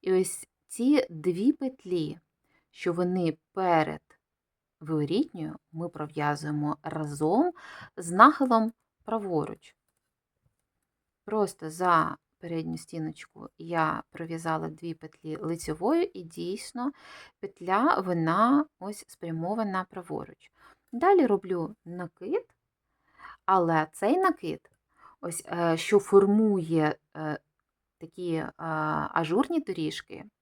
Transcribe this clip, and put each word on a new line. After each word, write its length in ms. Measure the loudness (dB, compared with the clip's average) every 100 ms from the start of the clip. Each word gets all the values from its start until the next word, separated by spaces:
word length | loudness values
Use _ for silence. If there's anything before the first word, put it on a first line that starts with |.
І 120 | 2
ось 340 | 2 2 -4 -14 _ _
ці 400 | -2 4 4 2
дві 420 | -4 -2 2 2
петлі, 680 | 2 -2 -8 -4 -2 -2 -6 _ _ _ _ _
що 220 | -6 -4
вони 440 | 0 0 2 0 -2 _
перед 480 | -2 4 4 2 -4 _ _ _ _ _ _ _ _
виворітньою, 760 | -4 -2 0 -2 -2 -6 -10 -12 _
ми 180 | -10 -10
пров'язуємо 880 | -8 -8 -4 -2 -2 -4 -4 -4 -4
разом 680 | -8 -8 -8 -2 2 2 2 -2 -18 -20 -18 -12
з 140 | -6
нахилом 640 | 8 8 8 2 2 2 -4 _ _
праворуч. 720 | -6 -6 -2 -2 -2 -8 -18 _ _ _ _ _ _ _ _ _ _ _ _ _ _ _ -4
Просто 440 | 0 0 -2 -12
за 480 | -2 4 4 4 -4 _ _
передню 400 | -8 -6 -4 -8
стіночку 720 | -8 -8 -8 -8 -20 -20 -20 _
я 460 | -6 0 0 -2 -8
пров'язала 580 | -12 -10 -8 -4 -4 -6
дві 240 | -10 -12
петлі 440 | -12 -14 _ -12 -8
лицьовою, 720 | -6 -6 -6 -2 0 0 -2
і 100 | -8
дійсно 680 | -16 -10 -8 -8 -10 -8 -8 -8 -20 -20 -20 _
петля, 600 | -16 _ 0 2 4 2 2
вона 600 | 0 2 4 4 4 2 _
ось 260 | -12 -12 -16
спрямована 800 | -14 -8 -6 -4 -2 -2 -4 -6
праворуч. 600 | -12 -10 -10 -10 -16 _ _ -20 _ _
Далі 340 | 0 4 6 6
роблю 500 | 2 0 -4 -4 -8 -14
накид, 600 | -10 -12 _ -6 -6 -6 _ _ _ _ _ _ _ -20 -10 2
але 420 | 2 4 2 0
цей 240 | -2 0 2
накид, 520 | 2 0 -6 -8 _ _ _ _ -20 _
ось, 220 | -10 -10 -8
е, 300 | -2 0 0
що 220 | 4 2
формує, 960 | 8 8 8 4 4 2 2 2 2 -2 _ -10
е, 220 | -6 -8 _ _ _ _ _ _
такі, 360 | -18 -10 -4
е, 200 | -4 -4 -10
ажурні 1000 | -6 -4 -2 -2 -2 -2 0 2 2 0
доріжки 680 | -4 -4 -4 -6 -14 -18 -18 _